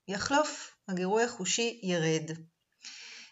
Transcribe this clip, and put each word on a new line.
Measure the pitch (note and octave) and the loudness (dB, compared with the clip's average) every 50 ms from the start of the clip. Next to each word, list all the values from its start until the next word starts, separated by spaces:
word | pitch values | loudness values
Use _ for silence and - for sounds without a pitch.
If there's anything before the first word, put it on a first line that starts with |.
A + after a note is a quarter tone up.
| _ - | _ -6
יחלוף, | G3 G3+ - - C#4 D4 D4+ D4+ D4 - - - - _ _ - | -4 -4 0 4 4 4 4 4 -2 -8 -12 -14 -18 _ _ -4
הגירוי | F3+ F3+ F#3 F#3 G#3 A3+ A#3+ | -2 0 2 2 4 4 2
החושי | A#3+ A#3 - F#3 F3+ - A#3 A#3 A#3 A3+ - | 2 0 -4 -2 0 2 2 2 0 -2 -2
ירד. | F#3+ F#3 F3+ E3+ D#3+ D#3+ D#3+ D#3 D#3 D#3+ D#3+ E3 - - _ _ _ _ _ _ - - - - - - - - - - | -2 0 2 2 4 4 2 2 0 -4 -8 -10 -12 -18 _ _ _ _ _ _ -18 -16 -16 -16 -16 -16 -18 -18 -20 -20